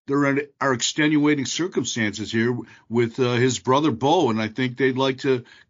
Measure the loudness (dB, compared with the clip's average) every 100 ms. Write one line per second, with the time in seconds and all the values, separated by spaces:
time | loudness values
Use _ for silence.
0 | -4 0 2 0 -4 -2 0 0 -2 0
1 | 2 4 2 2 -2 -4 -4 -2 -4 -2
2 | -2 -4 -4 0 0 -2 -8 -18 -4 -2
3 | 0 0 0 2 0 0 0 2 2 0
4 | 2 2 2 0 -2 -4 -4 0 0 0
5 | -2 -2 -2 -2 -4 -20